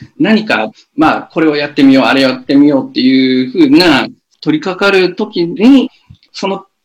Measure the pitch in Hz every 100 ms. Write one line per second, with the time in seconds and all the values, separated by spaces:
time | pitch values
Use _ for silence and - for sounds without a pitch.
0 | - - 180 214 - 110 110 _ _ -
1 | 151 127 - 170 160 147 143 147 135 135
2 | 117 135 131 127 - 139 147 135 107 -
3 | 127 131 131 127 127 185 139 156 180 131
4 | 107 - _ _ 156 151 190 180 202 190
5 | 180 180 214 185 170 143 233 269 - _
6 | _ - _ - 196 190 _ _